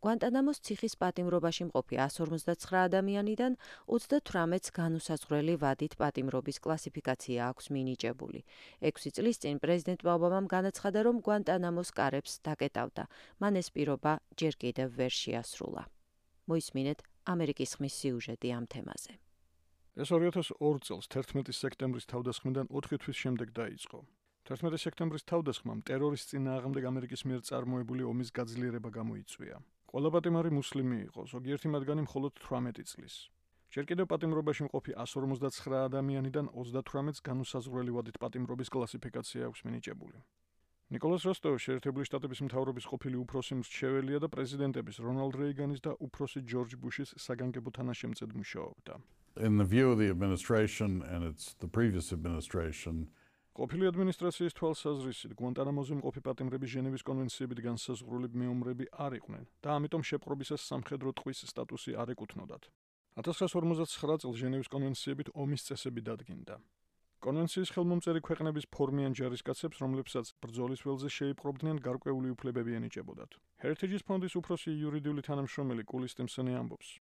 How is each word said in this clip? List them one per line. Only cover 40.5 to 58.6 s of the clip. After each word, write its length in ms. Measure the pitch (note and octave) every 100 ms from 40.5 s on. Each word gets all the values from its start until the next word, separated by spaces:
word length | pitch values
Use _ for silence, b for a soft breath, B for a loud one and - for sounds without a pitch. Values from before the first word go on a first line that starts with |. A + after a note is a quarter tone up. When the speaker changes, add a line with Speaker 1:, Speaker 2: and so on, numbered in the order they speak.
| _ _ _ _
Speaker 2:
ნიკოლას 340 | B2+ D#3 F3 F3+
როსტოვი, 300 | F#3 D#3+ C3
შეერთებული 420 | - C3 C#3+ C3 C#3
შტატების 320 | C#3 C#3 B2+
მთავრობის 440 | C#3 B2+ C3+ B2 -
ყოფილი 280 | C3+ C#3 B2+
უფროსი 320 | B2 C3+ B2 C3+
მრჩეველია 560 | A#2 - C3 C3+ C3+ C#3+
და 100 | D#3
პრეზიდენტების, 640 | C#3+ C3 C#3 C#3 C3+ A2 G#2+
რონალდ 360 | A#2 C3 C3+ C3+
რეიგანის 400 | C#3+ C#3 C#3+ C#3 D#3+
და 60 | C#3
უფროსი 400 | C#3 - C#3 -
ჯორჯ 300 | B2 B2 B2 B2
ბუშის 280 | B2 - C#3 -
საგანგებო 480 | - A#2+ B2+ B2 A2+
თანაშემწედ 600 | A#2 B2+ A#2+ B2 A#2 -
მუშაობდა. 600 | G#2 G2 - - - - - - - _ -
Speaker 3:
In 240 | A2 G#2
the 60 | G2
view 240 | A2 C3
of 80 | A#2
the 80 | G#2+
administration 960 | F2+ G2 F#2 - A2+ G#2+ - G#2+ F#2 B1+
and 160 | F2
its, 320 | E2 D2+ - -
the 80 | E2+
previous 400 | A2 A#2 F#2 E2
administration, 1040 | F2 D#2 E2 D2+ F#2 E2 D#2 - E2 D#2+ b b b b
Speaker 2:
ყოფილი 320 | - B2 D#3 F#3+
ადმინისტრაციის 720 | F3 F#3+ F3+ F3 - F3 -
თვალსაზრისით, 760 | E3 D#3 D3+ D3 C3 A#2+ - G#2+
გვანტანამოზე 560 | B2 B2+ C#3 C#3+ C3+ C#3+
მყოფი 200 | C3 C3+ C3+
პატიმრები 400 | B2+ C3 C3 C3
ჟენევის 320 | B2 C3 C3 -
კონვენციებით 540 | C3+ C3 - C3 A#2+
განსაზღვრული 720 | A#2 A#2 - A#2+ A#2+ A#2+ B2
მეომრები 520 | A#2+ B2 B2